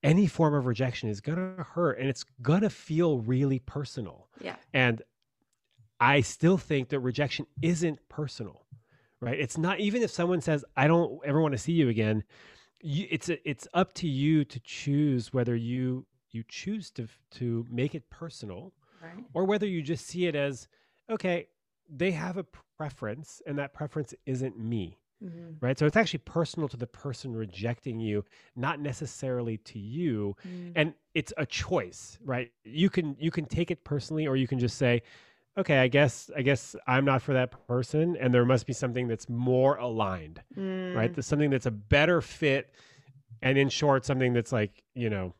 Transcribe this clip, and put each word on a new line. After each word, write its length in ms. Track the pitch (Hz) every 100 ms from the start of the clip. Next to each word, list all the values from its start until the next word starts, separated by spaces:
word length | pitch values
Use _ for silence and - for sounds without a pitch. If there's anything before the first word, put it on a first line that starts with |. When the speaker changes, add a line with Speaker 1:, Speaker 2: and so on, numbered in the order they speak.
Speaker 1:
Any 240 | 143 165 196
form 260 | - 160
of 140 | 147 127
rejection 420 | 110 131 120 113
is 100 | 104
gonna 460 | - 165 185 185 160
hurt, 240 | - 170 123
and 100 | 131
it's 160 | 131 - _
gonna 280 | 123 170 208
feel 500 | - - 156 175 139
really 380 | 113 127 139 135
personal. 680 | - 147 143 - 98 - _ -
Speaker 2:
Yeah. 180 | 92 87 _
Speaker 1:
And 300 | 135 127 113 - _ _ _ _ _ _ _ _ _
I 220 | 120 143
still 380 | 127 - 160 185
think 300 | - 147 127
that 100 | 143
rejection 480 | 127 120 139 - 147 -
isn't 360 | 143 175 170 151 _
personal, 580 | - 147 - 104 - _ - _ _ _ _
right? 200 | 123 135
It's 180 | 139 -
not, 220 | 165 190
even 240 | 208 233
if 80 | 226
someone 300 | - 175 180
says, 220 | 156 151 - -
"I 100 | 139
don't 320 | 170 160 139 139
ever 160 | 143
wanna 160 | 160 131
see 140 | -
you 180 | 170 135
again," 340 | 113 107 107 101 - - - _ _
you, 260 | 160 143 -
it's 200 | 160 -
a, 200 | 165 -
it's 180 | 139 -
up 200 | 170 185 -
to 120 | 170
you 380 | 135 143 156 143
to 140 | 123
choose 760 | - - - 143 151 127 113
whether 220 | 131 120 120
you, 500 | 117 123 127 127 - _ _
you 140 | 113 113
choose 440 | - - 220 175
to, 160 | - 113 _ _
to 340 | - 123 113 117
make 280 | 120 135 165
it 140 | -
personal 640 | - 165 - - 92 180 _ _ _
Speaker 2:
Right. 220 | 165 175 247
Speaker 1:
or 120 | 160 190
whether 200 | 208 208
you 160 | 180
just 240 | 139 156 -
see 220 | 175 180
it 80 | 147
as, 320 | 143 131 - _ _ _ _
"Okay, 380 | 220 185 175 - _ _ _ _
they 220 | 143 180
have 260 | 165 170 185
a 80 | 175 - _ _
preference, 640 | 151 - 110 117 156 - -
and 100 | 143
that 160 | 139
preference 400 | - 151 156 143 - -
isn't 320 | 131 131 110
me." 400 | 110 117 87 - _ _
Speaker 2:
Mm-hmm. 300 | 196 165 170 156
Speaker 1:
Right? 180 | 123 135
So 60 | 151
it's 100 | 208
actually 240 | 220 151
personal 480 | - - 160 - 147
to 80 | 120
the 120 | 120
person 460 | - 143 120 135
rejecting 680 | 113 107 92 110 120 - 113
you, 240 | 113 104 101 _ _ -
not 240 | 131 156
necessarily 760 | 143 135 147 - 131 123 117 110
to 200 | - 110
you. 560 | 101 131 175 110 101 101 185
Speaker 2:
Mm. 280 | 180 175 170
Speaker 1:
And 180 | 156 - _
it's 180 | 165 - -
a 80 | 147
choice, 720 | - - 180 92 - - -
right? 300 | 175 123 120 _ -
You 240 | 135 190
can, 260 | - 156 139
you 140 | 160
can 140 | 170 151
take 260 | - 175
it 140 | 170 -
personally, 420 | 143 - 156 156
or 80 | 135
you 100 | 127
can 140 | 131
just 180 | 120 -
say, 260 | 127 120 - - _ _ _ -
"Okay, 200 | 190 143
I 100 | 127
guess, 420 | 139 147 - - 151
I 60 |
guess 340 | 131 139 - - -
I'm 200 | 127 139
not 160 | 131
for 120 | -
that 340 | 131 127 - _
person, 500 | 123 123 151 165 175
and 140 | 127
there 100 | 123
must 240 | 123 131 -
be 60 |
something 340 | 127 131 120 123
that's 220 | 113 -
more 480 | 117 123 127 131 143
aligned," 640 | 123 113 101 92 78 82 - -
Speaker 2:
Mm. 380 | 190 185 185 180
Speaker 1:
right? 180 | 160
There's 140 | 165 123
something 220 | 147 147
that's 160 | 135 127
a 60 |
better 500 | 107 104 143 160 175
fit, 520 | - - 151 135 - _ - _ _ - _ -
and 160 | 131 135
in 120 | 139
short, 360 | - 147 135 -
something 280 | 131 127
that's 180 | 120 113
like, 320 | 120 107 _ _ -
you 140 | 117
know 240 | 101 92 -